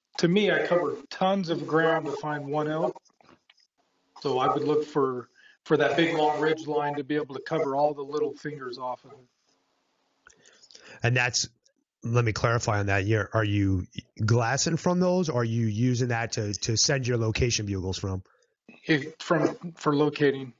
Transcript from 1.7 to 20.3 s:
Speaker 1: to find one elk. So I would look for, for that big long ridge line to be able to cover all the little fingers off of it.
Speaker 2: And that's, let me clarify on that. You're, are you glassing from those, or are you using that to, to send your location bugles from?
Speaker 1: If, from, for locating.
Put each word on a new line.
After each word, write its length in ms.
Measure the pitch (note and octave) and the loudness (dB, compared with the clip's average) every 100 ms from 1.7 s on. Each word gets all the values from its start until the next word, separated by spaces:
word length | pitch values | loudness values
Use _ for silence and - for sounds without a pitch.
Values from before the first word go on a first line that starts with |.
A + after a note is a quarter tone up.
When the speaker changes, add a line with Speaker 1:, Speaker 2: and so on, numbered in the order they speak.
| D#3 D#3+ D#3+ C#3+ | 2 4 2 -2
Speaker 1:
to 40 | |
find 340 | C#3+ D3+ D3 C#3 | -6 -6 -6 -4
one 220 | D3+ D3+ | -2 -2
elk. 340 | D#3 G3+ - _ _ _ - _ _ _ _ _ _ _ - | -2 -4 -6 _ _ _ -20 _ _ _ _ _ _ _ -8
So 180 | D3 B2+ | -2 0
I 140 | C#3 | 2
would 100 | D3 | 2
look 220 | C3+ D3+ D3+ | 0 0 0
for, 440 | D3+ C3 B2 A#2+ _ - _ | 0 0 -2 -10 _ -20 _
for 140 | - D3+ | 0 2
that 180 | C#3 - | 4 2
big 200 | E3 D#3+ | 2 2
long 260 | D3+ D3+ | 2 2
ridge 260 | D#3 D#3 C#3+ | 0 0 -2
line 280 | D3+ C#3+ C#3+ | -2 -2 -4
to 80 | C3 | -2
be 100 | D3+ | -4
able 200 | C#3+ C3 | -4 -8
to 60 | |
cover 340 | - D#3+ C#3+ C3+ | -4 -2 0 2
all 180 | D3 | 0
the 80 | C#3+ | 0
little 320 | C#3 D3 D3 | -6 -2 -2
fingers 440 | D3 D3+ C#3+ C3 B2 | -4 -10 -10 -10 -8
off 280 | B2+ B2 C3+ | -8 -10 -14
of 60 | |
it. 1200 | C3 B2 _ _ _ _ _ _ _ _ _ _ _ _ _ - - - - | -20 _ _ _ _ _ _ _ _ _ _ _ _ _ _ -20 -20 -20 -4
Speaker 2:
And 120 | A#2+ B2 | 0 2
that's, 320 | B2 - - _ _ _ _ _ | 0 -2 -6 _ _ _ _ _
let 200 | A#2 A#2+ | -2 0
me 80 | A#2 | 0
clarify 480 | G2 A#2+ A#2 - G#2 | 0 0 0 0 0
on 60 | G2+ | 2
that. 200 | G2 G2 | 0 2
You're, 240 | A2 G2 | 2 2
are 100 | A2 | 0
you 420 | G#2+ G2+ G2 F#2 F#2 - - - | 0 2 2 0 -4 -12 -14 -2
glassing 540 | A2 A#2 A#2 C#3 E3 D#3+ | 2 2 2 0 0 0
from 220 | F3+ F3+ | 2 2
those, 300 | F3+ F3+ D#3 | 2 2 0
or 120 | B2 | 0
are 20 | |
you 220 | A#2 A2+ A2+ | 0 0 0
using 420 | G#2 B2+ A#2+ B2 | 2 2 2 0
that 240 | A#2 A#2 | -2 -4
to, 200 | - G#2 | -4 -4
to 240 | G#2 - A2 | -4 -2 0
send 300 | - C#3 A#2+ | 2 0 0
your 100 | A#2+ | 0
location 480 | A2+ G#2+ B2+ A2+ G#2 | 0 0 0 0 -2
bugles 320 | G2 F#2 F#2 | -4 -4 -4
from? 260 | G2+ F#2+ - _ _ _ - - - | -4 -6 -8 _ _ _ -20 -8 -2
Speaker 1:
If, 300 | D3+ - - | 0 -2 -8
from, 540 | - E3 E3 - E3+ - | -2 2 0 -2 -12 -4
for 200 | - C#3+ | 0 2
locating. 580 | D3+ D3 D3 | 2 2 2